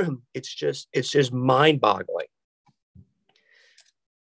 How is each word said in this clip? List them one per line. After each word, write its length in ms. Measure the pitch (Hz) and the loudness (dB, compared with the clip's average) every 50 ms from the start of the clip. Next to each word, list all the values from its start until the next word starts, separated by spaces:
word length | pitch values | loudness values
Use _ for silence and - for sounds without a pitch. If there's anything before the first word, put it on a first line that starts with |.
| 185 160 131 120 - _ - | 4 2 -2 -6 -10 _ -12
It's 200 | 131 - - - | -12 -12 -12 -10
just, 360 | - 151 143 135 - - - | -6 -4 -4 -4 -6 -10 -6
it's 180 | - 139 123 - | -4 -4 -4 2
just 220 | - 147 135 123 | 2 2 2 2
mind-boggling. 960 | 127 123 127 135 127 135 151 160 151 135 - 104 95 95 - - - 82 - - _ _ _ _ _ _ _ _ _ _ _ _ _ - - _ _ _ _ _ _ _ _ _ _ _ _ _ _ - _ _ _ _ _ _ _ _ _ | 0 0 2 2 4 6 4 4 4 4 2 0 0 0 -4 -8 -8 -8 -8 -10 _ _ _ _ _ _ _ _ _ _ _ _ _ -20 -20 _ _ _ _ _ _ _ _ _ _ _ _ _ _ -20 _ _ _ _ _ _ _ _ _